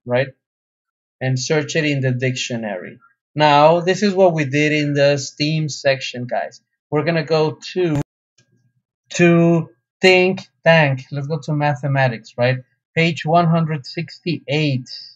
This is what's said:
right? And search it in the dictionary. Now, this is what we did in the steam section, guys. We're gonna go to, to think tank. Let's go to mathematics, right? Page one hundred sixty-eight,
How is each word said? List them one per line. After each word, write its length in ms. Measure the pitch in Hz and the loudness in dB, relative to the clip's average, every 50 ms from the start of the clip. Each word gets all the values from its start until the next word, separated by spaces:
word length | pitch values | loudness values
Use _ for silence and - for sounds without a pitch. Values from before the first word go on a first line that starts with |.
| _ | _
right? 240 | 120 123 123 139 139 - _ _ _ _ _ _ _ _ _ _ _ _ _ _ _ _ _ | -4 -2 -2 -2 -4 -8 _ _ _ _ _ _ _ _ _ _ _ _ _ _ _ _ _
And 180 | 127 131 131 | -4 -4 -2
search 380 | 127 - - 160 151 147 143 - | -4 -2 -2 -2 -2 -2 -2 -2
it 80 | 165 151 | -2 -2
in 160 | 147 143 135 | 0 -2 -2
the 120 | 131 131 | -2 -2
dictionary. 880 | 123 123 131 131 127 127 - - 123 117 113 104 98 90 82 82 - - _ _ _ _ _ _ _ | -2 -2 -2 -4 -4 -4 -6 -8 -8 -8 -8 -8 -8 -10 -10 -14 -18 -20 _ _ _ _ _ _ _
Now, 460 | 147 151 151 143 143 151 156 165 175 | 2 4 4 6 6 6 6 6 4
this 220 | 170 180 190 190 208 | 2 0 0 0 0
is 100 | 202 185 | 0 2
what 200 | 185 190 180 165 | 4 4 4 4
we 120 | 160 147 | 2 -2
did 260 | 127 135 147 151 151 | -2 0 0 2 2
in 220 | 151 151 147 147 143 | 2 0 0 0 0
the 240 | 143 143 143 143 | 2 2 2 2
steam 500 | 139 139 - - - 147 151 160 156 156 | 0 -4 -8 -6 -4 -2 -2 -2 -2 -4
section, 600 | 147 135 - - 139 135 131 - - - 123 123 | -4 -6 -4 -2 -2 -2 -2 -4 -8 -10 -10 -8
guys. 340 | 120 117 101 80 - - - _ _ _ _ _ _ | -6 -6 -6 -6 -8 -12 -18 _ _ _ _ _ _
We're 140 | 147 151 139 | -4 -2 0
gonna 220 | 165 165 160 151 | 0 -2 -2 -2
go 340 | 143 160 156 156 156 151 - - - - | 0 0 0 0 0 -2 -6 -12 -8 -4
to, 280 | 185 180 165 151 143 147 - _ _ _ _ _ _ _ _ _ _ _ _ _ _ _ _ _ _ _ _ - | -2 -2 0 0 -2 -4 -6 _ _ _ _ _ _ _ _ _ _ _ _ _ _ _ _ _ _ _ _ -2
to 540 | - 175 170 170 170 170 170 170 165 165 - _ _ _ _ _ _ | 2 4 4 4 4 4 2 2 0 -2 -6 _ _ _ _ _ _
think 400 | - 185 185 180 180 185 185 185 - - _ _ - | 4 4 4 4 4 2 -2 -4 -8 -16 _ _ 2
tank. 400 | 165 165 160 151 139 135 127 - - | 4 4 6 4 2 0 -4 -8 -10
Let's 160 | 143 143 139 | -10 -10 -8
go 120 | 143 165 156 - | -6 -8 -8 -6
to 100 | - 151 | -4 -4
mathematics, 800 | 147 147 147 139 - - 139 135 135 135 127 110 107 - - - | -2 0 -2 -2 -2 -2 -2 0 0 0 0 -2 -4 -10 -12 -4
right? 200 | - 120 127 127 127 - _ _ _ _ _ _ | -2 0 0 0 -2 -6 _ _ _ _ _ _
Page 300 | 165 165 170 156 - - | -2 0 0 -2 -4 -2
one 220 | 151 160 175 170 | 0 2 2 2
hundred 380 | 165 165 170 165 151 160 143 123 | 2 2 0 0 -2 -4 -8 -10
sixty-eight, 1040 | - - 175 160 - - - _ 180 151 - - 127 139 156 156 147 135 127 127 - - - - - _ | -10 -12 -12 -12 -12 -14 -10 _ -6 -6 -6 -6 -4 -2 -2 0 0 -2 -4 -6 -10 -16 -20 -20 -20 _